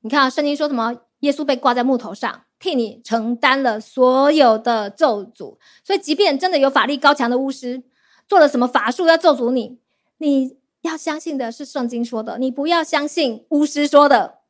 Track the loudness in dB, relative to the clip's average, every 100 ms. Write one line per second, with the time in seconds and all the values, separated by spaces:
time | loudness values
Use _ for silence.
0 | 0 0 2 0 -2 -2 -2 -2 -4 -6
1 | _ _ -4 -2 -2 0 0 0 0 -2
2 | -4 -8 -8 -8 _ _ -4 -4 -4 -10
3 | -6 -4 -2 0 0 2 0 -4 -8 0
4 | 2 4 2 4 4 4 0 -2 -4 0
5 | 0 0 -8 _ -20 -20 _ _ -6 -6
6 | -2 0 0 0 -2 2 2 2 0 2
7 | 2 2 0 -2 -4 -8 -10 -12 -14 _
8 | _ _ _ 4 4 4 0 0 -2 0
9 | 2 4 2 2 0 -2 -4 -14 _ _
10 | _ _ 0 0 0 -8 _ _ -8 -8
11 | -8 -8 -8 -6 -8 -10 -10 -6 -6 -4
12 | -6 -6 -8 -4 -4 -4 -2 -2 0 -4
13 | -2 -2 -2 -4 _ 0 0 0 4 6
14 | 6 4 0 _